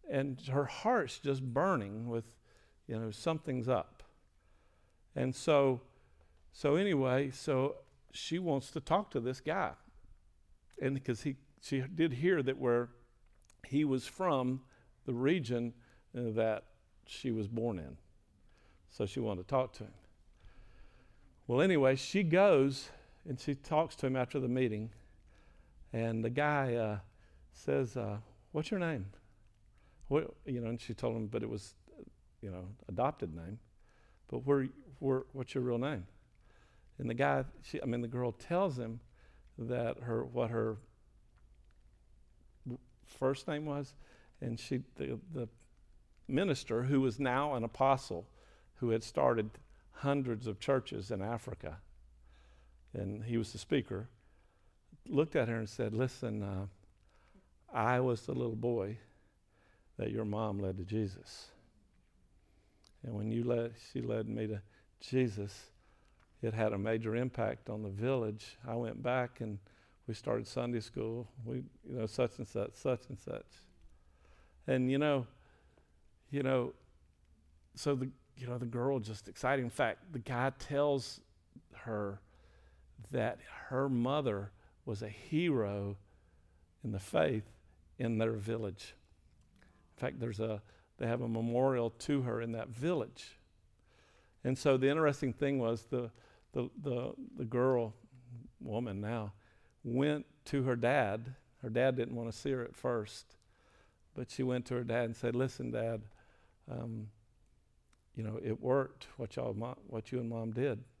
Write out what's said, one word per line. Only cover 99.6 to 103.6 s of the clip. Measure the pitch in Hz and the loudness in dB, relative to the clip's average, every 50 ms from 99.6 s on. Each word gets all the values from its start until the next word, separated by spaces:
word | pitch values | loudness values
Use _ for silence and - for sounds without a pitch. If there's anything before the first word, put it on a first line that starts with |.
| - - _ _ _ | -20 -20 _ _ _
went | 120 117 127 139 151 151 151 135 - - _ _ | -2 2 2 4 4 2 0 -2 -10 -16 _ _
to | - - 139 127 | -2 0 2 2
her | 131 123 | 2 2
dad. | 120 117 120 139 147 123 101 98 113 117 127 131 - - _ _ _ - | 2 4 4 4 4 4 2 0 -2 -4 -8 -12 -14 -18 _ _ _ -8
Her | 123 | -2
dad | 117 120 127 135 127 | 2 4 4 4 4
didn't | 123 117 117 120 | 2 0 -2 -2
want | 117 117 117 | -4 -4 -6
to | 110 | -6
see | - - 139 | -4 -2 -2
her | 135 127 120 | -2 -2 -2
at | - - | -6 -10
first, | - - 127 120 117 104 104 - - - _ - - _ _ _ _ | -4 -2 0 0 0 -2 -4 -8 -16 -16 _ -20 -20 _ _ _ _